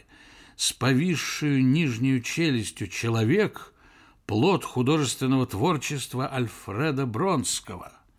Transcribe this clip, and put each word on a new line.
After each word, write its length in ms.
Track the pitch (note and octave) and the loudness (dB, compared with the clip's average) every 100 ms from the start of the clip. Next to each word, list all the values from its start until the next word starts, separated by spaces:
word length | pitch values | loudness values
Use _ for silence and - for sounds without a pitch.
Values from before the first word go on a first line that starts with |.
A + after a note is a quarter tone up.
| - - - - - - | -18 -20 -20 -20 -20 -6
с 160 | - | -4
повисшую 920 | - B2 C3 F3+ D3+ - - D3+ C3+ C3 | 0 2 2 2 0 -4 -4 0 4 4
нижнюю 560 | D3 D#3 A2+ C3+ C3 | 4 2 0 0 0
челюстью 640 | A#2 - E3 B2 G2 - G2+ | 0 -2 0 0 -2 -6 -8
человек — 840 | - A#2 A2+ A2 F#3+ G3+ - - _ - - - _ - | -4 -2 2 4 4 2 -2 -16 _ -20 -20 -20 _ -2
плод 380 | G#2 D#3+ E3+ | 2 4 2
художественного 840 | - B2+ B2 D#3 C3+ - C3 C3 B2 | 0 -2 2 2 0 -2 0 2 0
творчества 840 | G2 D#3 D3+ - D3 - B2 C#3 | 0 0 0 -2 -6 -6 -6 -4
Альфреда 720 | C3 A#2 - - G2 D#3 C3+ | -4 -4 -6 -8 -2 -2 0
Бронского. 880 | C3 A2+ F#3+ D#3 - - - F#2 - - _ | -2 0 0 0 0 -4 -8 -14 -14 -20 _